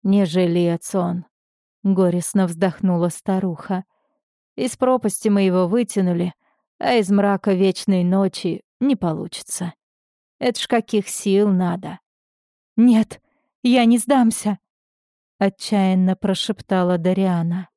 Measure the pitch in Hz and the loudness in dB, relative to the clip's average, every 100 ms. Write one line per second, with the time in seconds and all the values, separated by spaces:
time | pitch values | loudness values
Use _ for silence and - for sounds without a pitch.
0 | 202 202 185 175 180 170 170 170 - 196 | 2 2 2 0 2 2 0 -2 -4 -4
1 | 180 175 165 _ _ _ _ _ 196 190 | -4 -6 -10 _ _ _ _ _ -2 2
2 | 180 175 - 202 185 165 175 - 190 170 | 2 0 -2 -2 -2 0 -4 0 -2 0
3 | 170 - - 190 190 165 - 185 - _ | -2 -4 -4 -2 -2 -6 -8 -8 -8 _
4 | _ _ _ _ _ - 254 - 254 254 | _ _ _ _ _ -8 -8 -2 0 0
5 | 214 - 220 202 190 180 175 233 240 208 | -2 -2 0 2 2 2 0 0 -2 -2
6 | 185 175 175 - _ _ _ _ - 240 | 0 0 -4 -8 _ _ _ _ 0 0
7 | 185 202 202 190 - 185 190 175 - 185 | 2 2 2 0 0 2 2 0 -2 0
8 | 175 190 196 - 175 165 _ _ 262 247 | 2 2 0 -2 -6 -6 _ _ -2 0
9 | 175 156 170 - - - 175 - _ _ | -2 -4 -8 -12 -12 -8 -8 -10 _ _
10 | _ _ _ _ 254 226 - 233 - 208 | _ _ _ _ -4 -4 -2 -2 0 -4
11 | 196 - 202 190 208 185 180 175 175 180 | -4 -6 0 2 4 2 0 -4 -10 -16
12 | _ _ _ _ _ _ _ - 247 220 | _ _ _ _ _ _ _ 2 4 4
13 | 220 - _ _ _ _ 247 254 233 240 | 2 -6 _ _ _ _ 2 4 4 2
14 | 233 277 226 - 214 190 _ _ _ _ | 2 2 2 0 -6 -6 _ _ _ _
15 | _ _ _ _ 196 196 - 208 190 185 | _ _ _ _ -4 -2 -2 0 2 2
16 | 185 185 196 185 - 208 - 185 180 180 | 2 0 -2 -2 -4 -8 -4 0 0 0
17 | 175 185 190 175 165 180 180 | 0 0 0 0 -2 -4 -8